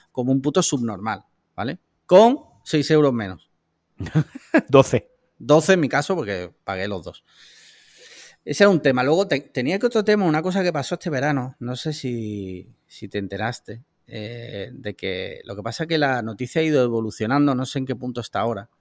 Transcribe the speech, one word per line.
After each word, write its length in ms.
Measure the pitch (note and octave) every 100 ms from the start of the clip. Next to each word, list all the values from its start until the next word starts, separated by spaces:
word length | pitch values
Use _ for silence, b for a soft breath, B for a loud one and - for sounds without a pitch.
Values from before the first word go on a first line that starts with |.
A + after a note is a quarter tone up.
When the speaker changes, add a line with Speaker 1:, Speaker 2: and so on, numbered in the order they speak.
| b
Speaker 1:
como 180 | - B2+
un 120 | C3+
puto 200 | C#3 E3
subnormal, 600 | F3 C#3 A#2 G2 A2 G#2 - _ _ -
¿vale? 220 | A2 F3 _ _
Con 340 | - F#3 A3+ C#4+ - _
seis 260 | - D#3 C#3
euros 240 | D#3 C#3+
menos. 360 | A#2+ G2 F#2 _ _ _ _ _ -
Speaker 2:
<laughs> 680 | E2+ D#3 - - - D#4 -
Doce. 400 | C3+ C3 B2 - _ _ _
Speaker 1:
Doce 340 | A#2+ D3+ D#3
en 60 | F#3
mi 80 | C#3+
caso 260 | C3+ C#3+
porque 380 | F#3 G#2+ F#2+ F2+ -
pagué 220 | - F#2+ G2+
los 140 | G2
dos. 220 | E2+ - b b b b b b b b b b b b
Ese 200 | - C#3+
es 60 | G3+
un 100 | F3+
tema. 220 | C#3+ B2+
Luego 240 | B2+ E3 F#3+
te-, 120 | C#3+
tenía 380 | - - B2+ F#3+
que 80 | A#3+
otro 180 | A3+
tema, 200 | G#3 G#3 F#3
una 160 | D#3
cosa 200 | F3 F#3
que 100 | F3+
pasó 240 | D#3 C#3 F3
este 120 | F3
verano, 460 | C#3 C#3+ C#3 B2+ -
no 160 | A#2 B2+
sé 160 | D#3
si, 760 | D3 B2+ A#2+ G#2+ G#2 F#2+ F#2 - _ _
si 220 | - G2
te 100 | G#2
enteraste, 640 | G2 G2 A2 B2 - A2+ - _ _
eh, 640 | A2+ G#2+ A#2+ A#2 G2+ F#2+
de 220 | B2+ G#2+ G2
que 440 | G2 F#2 F#2+ -
lo 100 | - G2+
que 60 |
pasa 220 | G#2 -
es 40 | E3
que 100 | E3
la 240 | C#3+ B2+
noticia 380 | A2+ G#2+ B2 E3
ha 40 |
ido 180 | D#3+ C#3+
evolucionando, 720 | B2 A#2 A2 - A2 C#3 D3
no 120 | B2+ C3
sé 120 | C#3
en 80 | C3
qué 80 | B2
punto 240 | B2+ A#2+
está 200 | A2+ G2+
ahora, 280 | A2 G#2+ G2+ _